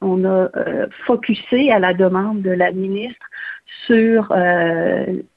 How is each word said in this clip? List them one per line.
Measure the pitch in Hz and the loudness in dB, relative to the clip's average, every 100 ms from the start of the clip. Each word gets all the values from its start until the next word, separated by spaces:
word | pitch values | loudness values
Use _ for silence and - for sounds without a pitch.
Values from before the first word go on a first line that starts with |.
on | 196 185 | -2 0
a, | 185 190 185 - | 2 2 0 -2
euh, | - - - - - | -4 -4 -6 -6 -2
focusé | 240 - 202 - 247 277 | -2 0 -4 -2 0 4
à | 214 | 4
la | 185 | 2
demande | 180 185 185 202 214 | 2 2 2 -2 -4
de | 185 | -2
la | 180 180 | 0 0
ministre | 185 190 196 233 240 - - - - _ - - | 0 -4 -4 -8 -14 -20 -16 -16 -16 _ -12 0
sur, | 226 226 226 214 | 4 4 2 2
euh, | 185 180 175 170 165 175 180 - 185 - | 0 2 2 0 0 0 -2 -2 -6 -8